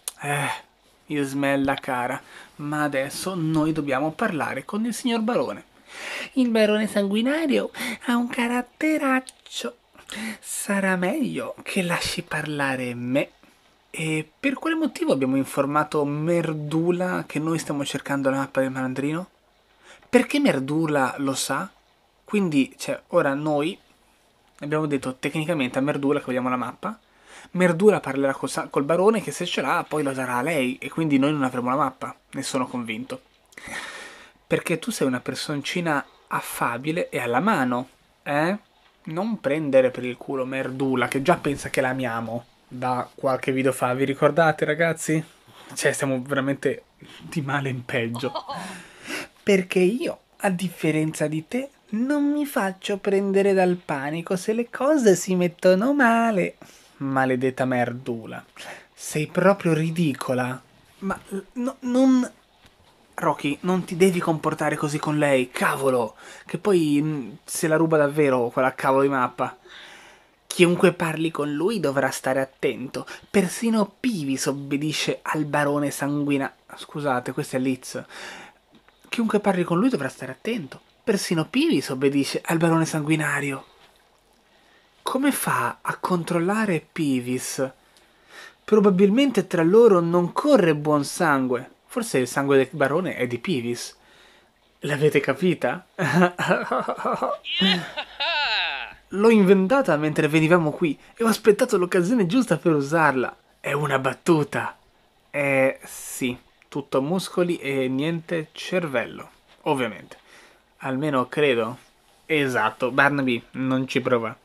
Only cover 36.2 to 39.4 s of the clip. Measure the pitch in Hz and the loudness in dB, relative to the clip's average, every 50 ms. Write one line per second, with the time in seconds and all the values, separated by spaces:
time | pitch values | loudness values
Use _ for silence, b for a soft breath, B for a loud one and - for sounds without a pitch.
36.2 | _ - - - - - - - 151 123 117 120 135 156 160 175 175 - - 143 | _ -6 -6 -6 -6 -6 -6 -4 -4 -4 -4 -4 -4 -4 -4 -4 -4 -4 -4 -4
37.2 | 120 117 120 127 170 220 214 156 131 123 123 123 135 - _ _ _ _ _ _ | -2 0 0 2 2 2 2 2 2 0 0 -2 -4 -6 _ _ _ _ _ _
38.2 | - 143 143 147 156 175 202 208 _ _ _ _ _ _ _ _ - - 160 170 | -6 -2 0 0 2 0 0 -4 _ _ _ _ _ _ _ _ -14 -10 -6 -4
39.2 | 202 233 220 - | -4 -4 -4 -4